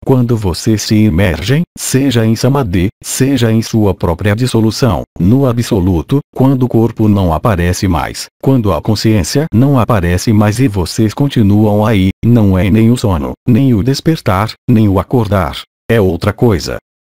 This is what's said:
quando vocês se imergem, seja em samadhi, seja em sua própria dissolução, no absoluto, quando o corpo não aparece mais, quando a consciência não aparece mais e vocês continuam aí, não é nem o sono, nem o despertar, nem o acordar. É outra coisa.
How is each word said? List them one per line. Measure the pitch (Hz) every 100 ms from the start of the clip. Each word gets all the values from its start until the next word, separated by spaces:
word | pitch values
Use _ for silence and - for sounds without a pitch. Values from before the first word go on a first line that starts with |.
quando | - 131 120 117
vocês | 98 80 - 107
se | -
imergem, | 107 107 78 98 76 98 143 175
seja | - - 131 139 120 110
em | 113
samadhi, | 127 143 120 90 92 -
seja | - - 131 139 117
em | 110
sua | 107 113 104
própria | 90 92 82 104 104
dissolução, | 127 113 110 - 131 78 60 -
no | 90 127 139
absoluto, | 120 113 104 90 85 73 139 -
quando | - 131 135
o | 127
corpo | 113 113 - 107
não | 101 90
aparece | 78 127 87 87 90 98
mais, | 82 57 - - _
quando | 139 135 104
a | 76
consciência | - 107 113 110 80 143 160
não | 104 139 135
aparece | 107 110 85 90 -
mais | 107 107 107
e | 135
vocês | 101 85 - 110
continuam | - 139 127 98 104 107 104 107
aí, | 104 95 -
não | 113 120 101 95
é | 95
nem | 110 113
o | 123
sono, | 107 85 65 - -
nem | 113 135
o | 113
despertar, | 120 139 - 160 - 95 107 - -
nem | 113 107
o | 95
acordar. | - 127 107 98 78 - - _ -
É | -
outra | 92 85 92
coisa. | - 123 90 65 58 - _ _ _